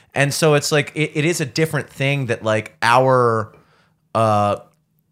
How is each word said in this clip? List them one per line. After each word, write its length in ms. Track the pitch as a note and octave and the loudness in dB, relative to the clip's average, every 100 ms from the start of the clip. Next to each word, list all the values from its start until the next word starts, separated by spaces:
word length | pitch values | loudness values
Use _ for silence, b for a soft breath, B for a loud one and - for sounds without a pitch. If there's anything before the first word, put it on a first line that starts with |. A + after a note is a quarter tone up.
| _ | _
And 180 | - C#3+ | -2 -2
so 180 | - D#3+ | 0 2
it's 160 | D3 - | 2 2
like, 220 | D3+ - | -2 -2
it, 180 | - D3+ | -4 -4
it 100 | D#3 | -2
is 160 | D3+ E3+ | -2 -2
a 60 | C#3 | -4
different 420 | C3 D#3 D3+ - | -4 -2 -4 -8
thing 380 | - C3+ C#3+ B2 | -6 -4 -2 -4
that, 180 | A2+ | -4
like, 320 | A2 A2 G#2+ _ | -2 -2 -4 _
our, 720 | A2+ B2 C3 B2+ A#2+ A2+ G#2+ b b b b _ _ | 2 4 4 4 2 0 -4 b b b b _ _
uh, 420 | A2 A2 G#2 G#2 G2+ - _ _ _ _ | -2 0 2 0 -2 -8 _ _ _ _